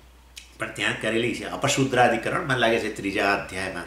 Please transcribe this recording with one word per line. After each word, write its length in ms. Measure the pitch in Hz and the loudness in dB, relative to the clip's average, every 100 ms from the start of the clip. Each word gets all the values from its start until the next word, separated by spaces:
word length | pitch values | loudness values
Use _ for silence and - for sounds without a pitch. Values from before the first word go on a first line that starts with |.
| - - - - - - | -20 -20 -20 -20 -20 -10
પણ 80 | 110 | -8
ત્યાં 340 | - 104 - | -2 -2 0
કરેલી 340 | 110 113 120 95 | -2 0 0 -4
છે. 80 | |
અપશૂદ્રાધિકરણ, 1000 | 92 90 131 - 127 123 123 113 110 85 | -6 -2 0 2 2 6 4 4 0 -2
મને 160 | - 127 | 0 2
લાગે 200 | 117 117 | 4 2
છે 160 | 107 - | 0 -4
ત્રીજા 380 | 98 104 98 | -4 0 2
અધ્યાયમાં 500 | 98 - 92 95 87 | 0 -2 -6 -6 -8